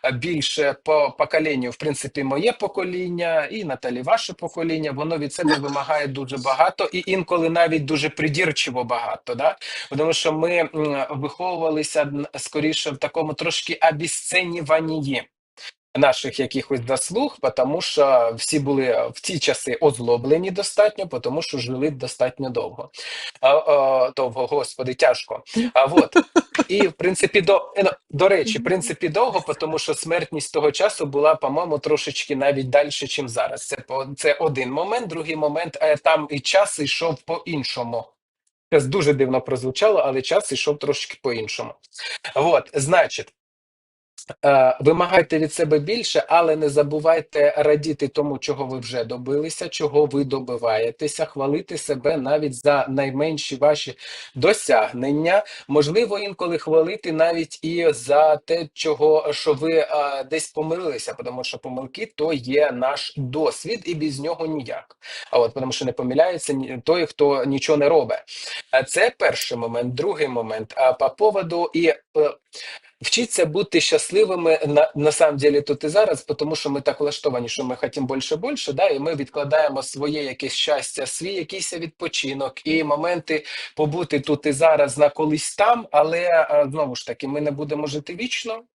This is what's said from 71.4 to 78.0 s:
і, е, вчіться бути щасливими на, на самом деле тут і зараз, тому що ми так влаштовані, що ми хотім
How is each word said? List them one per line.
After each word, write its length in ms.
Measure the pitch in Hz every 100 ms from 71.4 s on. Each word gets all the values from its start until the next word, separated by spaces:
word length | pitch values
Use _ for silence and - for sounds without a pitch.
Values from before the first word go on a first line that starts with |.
| 175 170 170
і, 140 | 160 165
е, 80 | 147 _ 156 147 - _ - - - _ _
вчіться 460 | - - 240 - 165
бути 340 | 160 208 170
щасливими 800 | - 156 - 185 208 180 165 160 151
на, 260 | 147 156 147
на 160 | 151
самом 240 | 147 160 143
деле 240 | 147 143
тут 240 | 143 139
і 40 | 156
зараз, 340 | 180 214 151
тому 340 | - 147 151 156
що 140 | 151
ми 100 | 139
так 200 | 135 -
влаштовані, 480 | 147 147 151 123 117
що 160 | -
ми 120 | 127 123
хотім 300 | 131 147